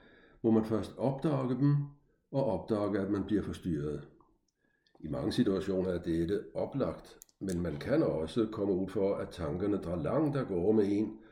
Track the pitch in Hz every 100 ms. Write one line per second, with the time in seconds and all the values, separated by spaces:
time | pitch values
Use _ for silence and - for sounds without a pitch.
0 | - - - - 117 110 110 107 90 -
1 | 123 143 160 135 127 127 143 147 143 -
2 | _ _ _ 107 110 95 - 104 101 101
3 | 98 101 90 101 87 82 92 76 76 73
4 | - - _ _ _ _ _ _ _ -
5 | 80 64 92 - 104 95 98 92 92 87
6 | 87 82 82 - - 92 104 139 87 -
7 | - - - - 98 87 87 73 101 156
8 | - 78 82 120 110 104 98 92 92 107
9 | 98 92 - - 76 90 104 98 85 87
10 | 76 131 151 139 98 90 98 110 101 101
11 | 107 - -